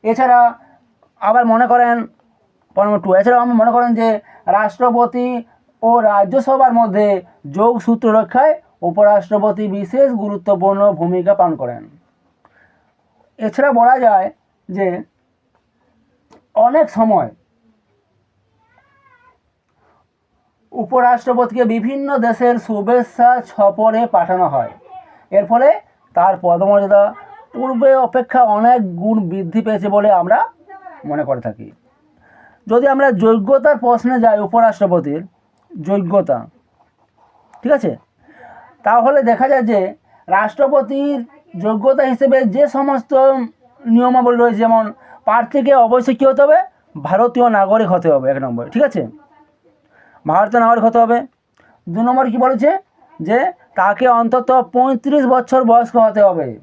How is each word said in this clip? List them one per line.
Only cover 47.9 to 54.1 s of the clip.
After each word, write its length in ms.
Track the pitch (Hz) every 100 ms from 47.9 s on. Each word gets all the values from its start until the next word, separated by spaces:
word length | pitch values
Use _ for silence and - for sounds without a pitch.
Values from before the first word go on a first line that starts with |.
হতে 140 | 180 170
হবে 120 | 143 131
এক 60 | 135 131
নম্বরে, 220 | 120 120
ঠিক 80 | 226 285
আছে? 140 | - 113 104 _ _ _ _ _ _ _ _ _ _ 151
ভারতীয় 340 | 170 208 233
নাগরিক 200 | 233 233 220
হতে 100 | 233
হবে। 160 | 226 233 269 _ _ _ _ _ -
দু 140 | 170 240
নম্বর 180 | 254 254
কী 60 | 233
বলেছে? 260 | 254 254 285 381 _ _ _ -
যে 180 | 160 233 359 - _ -
তাকে 260 | 190 208 254